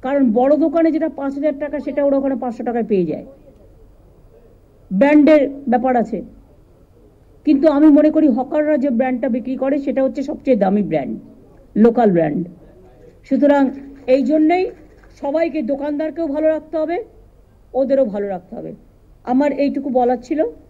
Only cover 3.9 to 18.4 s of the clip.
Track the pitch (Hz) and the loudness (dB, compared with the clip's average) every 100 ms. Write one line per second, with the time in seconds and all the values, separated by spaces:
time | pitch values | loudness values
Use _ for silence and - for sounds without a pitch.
3.9 | _ _ _ - - _ _ _ _ _ | _ _ _ -20 -20 _ _ _ _ _
4.9 | 190 277 302 294 311 262 - - 226 254 | 0 4 6 8 6 4 -4 -2 0 0
5.9 | 247 220 190 - - _ _ _ _ _ | 0 -2 -6 -12 -20 _ _ _ _ _
6.9 | _ _ _ _ _ - 285 311 285 311 | _ _ _ _ _ 0 4 4 6 6
7.9 | 294 302 311 311 233 262 302 302 302 277 | 6 4 4 2 2 -2 -2 0 0 0
8.9 | 233 254 254 269 247 254 262 262 285 277 | 0 -2 -2 -4 -4 -6 -4 -2 -2 -2
9.9 | 254 269 269 277 - - 233 190 202 180 | -2 -2 -2 -8 -8 0 0 2 0 0
10.9 | 156 120 113 - - - - - - 226 | -4 -4 -10 -14 -20 -20 -20 -8 4 4
11.9 | 233 220 170 160 - 170 - - - - | 6 2 2 0 -2 -6 -12 -20 -20 -20
12.9 | _ - _ - 269 285 285 269 - - | _ -20 _ -4 0 2 4 2 -2 -16
13.9 | - - 269 247 311 311 359 381 - - | -16 0 0 2 2 2 2 -2 -8 -20
14.9 | - - - 285 311 339 285 226 277 285 | -20 -20 -12 -6 -2 -2 -4 -6 -6 -6
15.9 | 294 311 320 330 285 311 311 311 330 311 | -6 -6 -6 -6 -2 -2 -2 -6 -6 -4
16.9 | 349 440 - - _ _ _ _ 247 269 | -6 -8 -20 -20 _ _ _ _ -4 0
17.9 | 269 254 202 202 185 | 0 0 -2 -6 -8